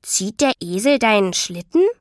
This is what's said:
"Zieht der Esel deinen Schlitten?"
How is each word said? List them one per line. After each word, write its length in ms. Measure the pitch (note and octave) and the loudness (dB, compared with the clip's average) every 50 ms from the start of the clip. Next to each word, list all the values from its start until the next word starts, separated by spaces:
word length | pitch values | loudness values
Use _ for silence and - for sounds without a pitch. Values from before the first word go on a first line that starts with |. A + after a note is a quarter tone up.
"Zieht 380 | - - - - F#3 G#3 G#3+ - | -8 -4 -4 -4 -4 -6 -2 0
der 120 | C#4+ C4+ - _ | 0 0 0 _
Esel 380 | - F3 F3 F#3+ A3 C#4 C#4+ B3 | -8 -6 -6 0 2 2 2 4
deinen 360 | A#3+ A3 G#3+ G3+ G3 F#3 E3+ | 2 2 2 2 2 0 -2
Schlitten?" 520 | - - - F3+ F3 - _ - E4 F#4 G#4+ A#4+ _ | -4 -6 -6 -10 -14 -14 _ 2 2 2 2 0 _